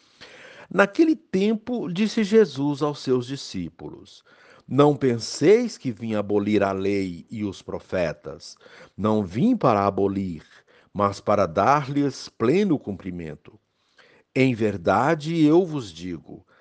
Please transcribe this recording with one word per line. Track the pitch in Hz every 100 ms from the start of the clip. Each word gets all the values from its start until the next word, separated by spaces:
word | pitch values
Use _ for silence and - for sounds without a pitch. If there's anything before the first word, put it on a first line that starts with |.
| _ _ - - - - -
Naquele | 180 202 - 320 -
tempo, | _ 190 208 214 - 240 160
disse | 175 214 -
Jesus | 196 220 185 131 143 139
aos | 147 143
seus | 135 127 120
discípulos: | 139 - 95 82 - 76 - - - _ _ _ - -
"Não | 127 147 143
penseis | 131 117 - - 151 226 240 -
que | 135
vim | 104 113
abolir | 107 101 104 101 104
a | 98
lei | 98 98 101 95 85 -
e | 113
os | 101 87
profetas. | - 90 - 95 82 76 71 76 - - - - - -
Não | 107 107
vim | 92 104 226
para | 247 139 104 101
abolir, | 98 98 98 95 80 - _ _ _ _
mas | 95 101 95
para | - 101 90
dar-lhes | 80 110 147 135 143 139 - -
pleno | - 113 180 208 143
cumprimento. | - 92 95 87 80 71 - - _ _ _ _ _ _ _ 135
Em | 131 110
verdade, | 110 95 85 98 135 165 151 165 151
eu | 165
vos | 180 147 101
digo: | 82 90 82 - 73 _ _